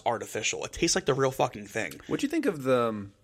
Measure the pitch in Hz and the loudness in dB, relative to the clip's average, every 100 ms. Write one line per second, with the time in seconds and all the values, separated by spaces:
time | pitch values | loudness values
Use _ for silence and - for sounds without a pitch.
0 | - 113 104 107 110 - - - 165 - | -2 -2 -4 -4 -2 -4 -6 0 2 2
1 | - 135 135 131 135 107 101 113 90 - | 2 2 2 2 0 0 -6 -4 -4 -8
2 | - 151 277 339 277 156 131 127 117 107 | -6 -2 0 0 0 0 2 4 4 -2
3 | 101 - | -8 -14